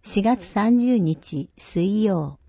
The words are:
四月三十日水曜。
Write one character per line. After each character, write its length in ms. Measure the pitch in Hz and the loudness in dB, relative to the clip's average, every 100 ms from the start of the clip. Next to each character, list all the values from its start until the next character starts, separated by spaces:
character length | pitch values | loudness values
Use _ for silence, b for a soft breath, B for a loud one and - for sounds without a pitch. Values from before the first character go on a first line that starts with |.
四 200 | - 208 | -4 0
月 220 | 208 254 | 2 0
三 340 | - 208 220 240 | -2 -2 2 2
十 200 | 247 240 | 4 2
日 520 | 165 160 - 151 - _ | 0 -2 -6 -10 -10 _
水 440 | - 175 185 214 | -6 -2 0 2
曜。 360 | 214 180 143 139 | 0 0 -4 -12